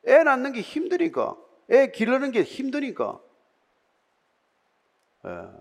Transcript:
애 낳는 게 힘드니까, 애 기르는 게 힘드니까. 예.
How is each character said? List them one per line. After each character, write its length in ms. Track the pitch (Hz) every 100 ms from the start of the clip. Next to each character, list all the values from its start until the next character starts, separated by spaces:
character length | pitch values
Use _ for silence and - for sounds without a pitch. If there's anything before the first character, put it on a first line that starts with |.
| -
애 160 | 277
낳는 300 | 311 262 269
게 80 | 240
힘드니까, 720 | - 302 349 359 339 - - - - _ -
애 200 | 254 269
기르는 400 | - 226 262 277
게 120 | 233
힘드니까. 760 | 165 - 262 285 277 170 104 - _ _ _ _ _ _ _ _ _ _ _ _ _ _ _ _ _ _ _ _ -
예. 220 | 87 92 87